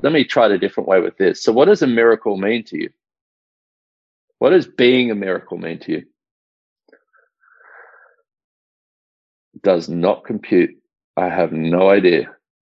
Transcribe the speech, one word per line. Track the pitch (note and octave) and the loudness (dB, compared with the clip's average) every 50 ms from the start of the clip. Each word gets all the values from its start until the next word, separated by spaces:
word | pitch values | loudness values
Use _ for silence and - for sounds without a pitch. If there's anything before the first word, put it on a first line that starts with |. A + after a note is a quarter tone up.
let | - C#3+ | -2 0
me | E3 D3 B2+ | 0 0 0
try | - - C3 A2+ | 0 0 2 2
it | G#2 | 2
a | G2+ F#2 | 2 0
different | G2 G2+ - - - - | -2 -4 -6 -6 -2 0
way | F#2+ F#2 | 0 0
with | F#2 F2+ - | 0 -2 -2
this. | - F#2+ E2+ - - | -2 -2 -2 -2 -2
So | - A#2+ | -2 0
what | A2 B2 D3+ | 2 2 4
does | G3 G#3 - | 4 4 2
a | D#3 | 0
miracle | B2+ A#2 A#2 A#2 A#2 A2 - - A2 G2+ | 0 0 2 2 2 2 0 -2 -6 -6
mean | F#2+ G2 G#2 A#2 A#2 A2 | -4 -4 -4 -4 -4 -6
to | - E2+ D#2 | -10 -10 -10
you? | - - _ _ _ _ _ _ _ _ _ _ _ _ _ _ _ _ _ _ _ _ _ _ _ _ _ _ _ _ _ - | -10 -10 _ _ _ _ _ _ _ _ _ _ _ _ _ _ _ _ _ _ _ _ _ _ _ _ _ _ _ _ _ -2
What | A#2+ C#3 | 0 2
does | F#3 F3 - | 2 2 0
being | - - - B2 B2 B2+ B2+ B2 A#2 | 0 -2 0 2 4 4 2 0 -2
a | G#2+ | -4
miracle | G2+ G2 F#2+ F2+ E2+ - - F2+ | -4 -4 -6 -6 -6 -8 -12 -14
mean | E2+ E2+ E2 E2 D#2 | -12 -10 -10 -12 -10
to | - - | -8 -8
you? | D#2+ D2+ - _ _ _ _ _ _ _ _ _ _ _ _ _ _ _ _ _ _ _ _ _ _ _ _ _ _ _ _ _ _ _ _ - - - - _ _ _ _ _ _ _ _ _ _ _ _ _ _ _ _ _ _ _ _ _ _ _ _ _ _ _ _ _ _ _ _ _ _ - | -8 -8 -8 _ _ _ _ _ _ _ _ _ _ _ _ _ _ _ _ _ _ _ _ _ _ _ _ _ _ _ _ _ _ _ _ -20 -20 -20 -20 _ _ _ _ _ _ _ _ _ _ _ _ _ _ _ _ _ _ _ _ _ _ _ _ _ _ _ _ _ _ _ _ _ _ -6
Does | - G2 F#2 E2+ E2 - | -2 0 0 0 -2 -6
not | E2+ E2+ E2+ G2 - - - | -6 -2 -2 -2 -2 -2 -6
compute. | - A2+ G#2 - - - F2+ F2 - - _ _ _ _ _ _ _ - | -10 -10 -10 -4 0 2 2 2 0 -4 _ _ _ _ _ _ _ -6
I | - F2+ F2+ | -6 -6 -4
have | E2 F#2 E2+ - | -2 -2 -4 -2
no | D#2 D#2+ D#2+ E2 E2+ F2+ F#2+ F#2+ | -2 -4 -2 0 0 2 4 4
idea. | G2+ G2+ F#2 F2 E2+ C2+ - - - _ _ _ _ _ | 4 4 4 2 2 0 -2 -6 -12 _ _ _ _ _